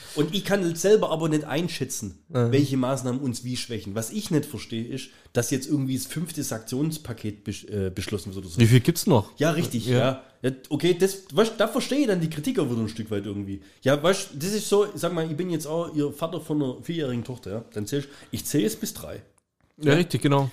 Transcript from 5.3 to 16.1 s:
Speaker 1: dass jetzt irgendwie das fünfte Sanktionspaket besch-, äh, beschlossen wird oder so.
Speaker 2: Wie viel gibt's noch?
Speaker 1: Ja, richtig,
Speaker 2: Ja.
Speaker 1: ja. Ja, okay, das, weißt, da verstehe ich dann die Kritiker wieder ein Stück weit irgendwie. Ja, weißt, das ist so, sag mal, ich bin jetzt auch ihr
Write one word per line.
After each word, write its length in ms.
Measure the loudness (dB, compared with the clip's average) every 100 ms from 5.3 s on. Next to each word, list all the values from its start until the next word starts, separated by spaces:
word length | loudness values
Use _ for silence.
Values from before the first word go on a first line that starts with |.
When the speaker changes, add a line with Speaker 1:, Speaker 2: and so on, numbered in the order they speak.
Speaker 1:
dass 180 | -2 0
jetzt 160 | 0 0
irgendwie 280 | 0 0 -2
das 100 | -4
fünfte 360 | -6 -6 -6
Sanktionspaket 1000 | -6 -6 -4 -2 -2 -4 -8 -8 -8 -8 -8
besch-, 200 | -10 -6
äh, 200 | -4 -2
beschlossen 460 | -4 -4 -6 -6 -10
wird 100 | -4
oder 80 |
so. 60 | 6
Speaker 2:
Wie 80 | 8
viel 140 | 8
gibt's 260 | 6 2 4
noch? 240 | 4 4 0
Speaker 1:
Ja, 120 | 0
richtig, 360 | 2 0 -2 2
Speaker 2:
Ja. 100 | 4
Speaker 1:
ja. 260 | 4 0 -8 _
Ja, 100 | -4 -4 -4
okay, 240 | 0 2 4
das, 260 | 2 0 -4 2
weißt, 200 | 2 2
da 100 | 0
verstehe 320 | 0 0 2
ich 80 | 2
dann 140 | 2
die 80 | 0
Kritiker 400 | -2 -2 0 0
wieder 80 | 0
ein 80 | -2
Stück 240 | -4 -4
weit 140 | -4 -4
irgendwie. 360 | -6 -6 -8 -12 _
Ja, 200 | 2 4
weißt, 280 | 4 2 -2 -8
das 160 | -4
ist 160 | -4 2
so, 180 | 4 2 0
sag 160 | -2
mal, 160 | -2 -2
ich 60 | -2
bin 140 | -2
jetzt 180 | -4 -2
auch 260 | -4 -2
ihr 200 | -2 -2